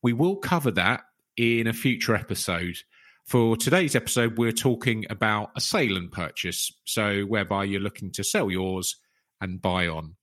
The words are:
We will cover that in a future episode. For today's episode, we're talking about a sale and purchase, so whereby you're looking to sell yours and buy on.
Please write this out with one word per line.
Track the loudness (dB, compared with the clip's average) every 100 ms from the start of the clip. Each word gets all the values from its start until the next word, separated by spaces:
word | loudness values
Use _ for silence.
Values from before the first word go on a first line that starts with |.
We | 2
will | 2 2 0
cover | 0 2 2
that | 2 2 2 -6 _ _ 0
in | 2 2 0
a |
future | 0 0 0 2 0
episode. | 0 -6 -2 -2 -4 -8 -16 _ -20 _ 0
For | 4 4
today's | 2 2 2 4
episode, | 0 0 0 2 2
we're | 0
talking | 2 0 2 0 -2 -4
about | -2 0 0 -4 -6
a |
sale | -2 0 2 0
and | -4
purchase, | -6 -6 -6 -6 -4 -6 _
so | -4 0 0 0
whereby | 0 -2 0 0
you're | 0 -2
looking | -4 -6 -10
to | -6
sell | -2 0 0
yours | 0 -2 -2 -4 -8 _ _ _ _
and | -8 -2
buy | 0 2 0
on. | -2 -10 -16